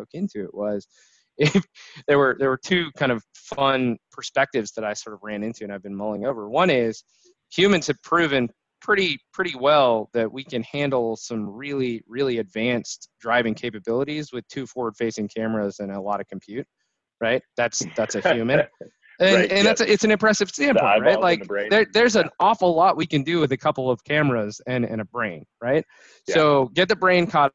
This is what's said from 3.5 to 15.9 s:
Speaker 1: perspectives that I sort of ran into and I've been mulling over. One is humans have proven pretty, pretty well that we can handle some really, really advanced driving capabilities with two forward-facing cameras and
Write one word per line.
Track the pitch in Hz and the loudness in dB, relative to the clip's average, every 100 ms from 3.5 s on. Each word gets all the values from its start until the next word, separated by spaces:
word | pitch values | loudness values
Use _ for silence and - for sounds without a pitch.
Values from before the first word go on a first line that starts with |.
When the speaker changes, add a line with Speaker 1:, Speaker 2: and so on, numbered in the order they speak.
| - 135 131 127 113 _ | -2 0 2 0 -2 _
Speaker 1:
perspectives | - - - 135 123 104 | -18 -6 -2 0 -2 -4
that | - | -6
I | 107 | -6
sort | 104 - | -8 -10
of | 104 | -16
ran | 104 104 | -10 -8
into | 107 117 | -8 -8
and | 104 | -10
I've | 101 | -12
been | 98 98 | -10 -8
mulling | 104 104 117 | -6 -4 -4
over. | 120 104 | -6 -4
One | 131 185 | 0 2
is | 135 117 110 - _ _ _ _ | 2 0 -4 -14 _ _ _ _
humans | - 196 190 - | 0 4 4 0
have | 143 | -6
proven | - 170 160 139 120 - _ _ | 0 0 2 2 0 -4 _ _
pretty, | - 202 185 139 - | -2 0 0 -4 -10
pretty | - 180 135 | -6 -6 0
well | 135 151 131 113 104 | 4 4 4 2 -2
that | 120 110 | -2 -2
we | 123 | -4
can | 135 123 | -8 -8
handle | 113 143 143 131 117 110 | -6 -4 -2 -2 -2 -6
some | - 113 104 | -8 -8 -8
really, | 104 143 139 127 113 - | -10 -8 -4 -4 -4 -10
really | 117 139 117 | -4 -2 -2
advanced | 101 110 117 120 - - - _ | -4 -4 -2 -2 -4 -14 -18 _
driving | 117 120 117 | -2 0 0
capabilities | 107 120 107 95 117 139 151 147 | -2 -6 -8 -4 -4 -2 -6 -8
with | 127 - | -12 -12
two | - 127 | -12 -10
forward-facing | - 117 104 117 110 104 | -6 -6 -4 -4 -4 -6
cameras | - 110 110 101 - | -4 -2 -2 -4 -4
and | 98 | -8